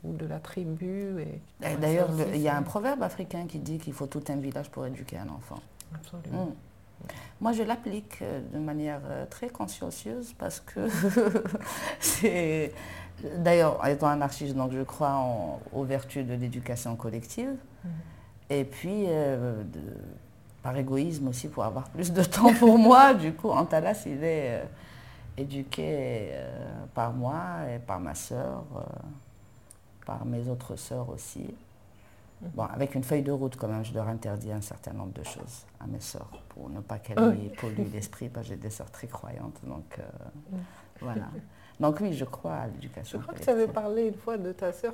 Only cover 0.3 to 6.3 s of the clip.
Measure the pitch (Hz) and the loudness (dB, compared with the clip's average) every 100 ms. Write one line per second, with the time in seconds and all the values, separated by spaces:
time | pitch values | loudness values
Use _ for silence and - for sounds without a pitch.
0.3 | 156 - 190 165 160 185 196 196 185 151 | -6 -6 -6 -4 -4 -4 -4 -4 -4 -6
1.3 | 156 - - 160 151 156 165 170 160 151 | -8 -14 -8 -4 0 4 4 4 2 0
2.3 | 147 147 143 - 208 247 277 185 - 175 | 2 2 2 0 0 0 0 -2 -4 -8
3.3 | 175 170 156 147 160 156 135 139 147 147 | -6 -6 -8 -6 -6 -6 -6 -6 -6 -4
4.3 | 139 135 139 143 135 131 131 131 87 95 | -4 -4 -6 -8 -8 -8 -8 -10 -10 -10
5.3 | 73 - - - - - 156 - 175 - | -10 -12 -16 -16 -20 -14 -14 -12 -12 -6